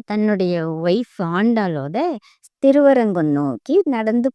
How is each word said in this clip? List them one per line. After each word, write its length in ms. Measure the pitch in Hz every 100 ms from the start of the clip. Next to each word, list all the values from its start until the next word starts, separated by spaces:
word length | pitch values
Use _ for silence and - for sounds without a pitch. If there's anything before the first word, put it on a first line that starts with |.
தன்னுடைய 500 | - 214 214 196 175 170 165 160
ஒய்ஃப் 380 | 175 208 247 - 165
ஆண்டாளோட 680 | 180 233 226 190 151 139 208 349 240 _ _ _ -
திருவரங்கம் 720 | 269 277 277 262 220 180 151
நோக்கி 420 | 143 143 117 - 359
நடந்து 440 | 330 233 220 240 262